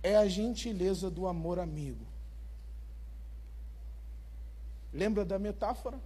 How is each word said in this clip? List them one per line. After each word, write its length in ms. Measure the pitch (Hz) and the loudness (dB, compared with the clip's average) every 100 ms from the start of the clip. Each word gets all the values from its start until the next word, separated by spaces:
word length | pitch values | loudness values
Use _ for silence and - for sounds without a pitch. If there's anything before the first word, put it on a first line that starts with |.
É 140 | 180 | 8
a 140 | 208 208 | 8 8
gentileza 800 | 185 226 233 240 202 185 185 190 | 6 2 0 -2 2 4 4 2
do 160 | 165 185 | 0 0
amor 320 | 175 165 175 | 0 0 0
amigo. 480 | 170 151 143 117 113 - - - - - - - - - - - - - - - - - - - - - - - - - - - - | 0 -2 -4 -4 -8 -10 -10 -10 -10 -10 -10 -10 -10 -10 -10 -10 -10 -10 -10 -10 -10 -8 -10 -8 -10 -10 -10 -10 -10 -8 -10 -10 -8
Lembra 320 | - 202 208 | 0 2 4
da 120 | 185 190 | 2 2
metáfora? 640 | 208 196 208 247 262 269 | 0 0 0 0 -4 -6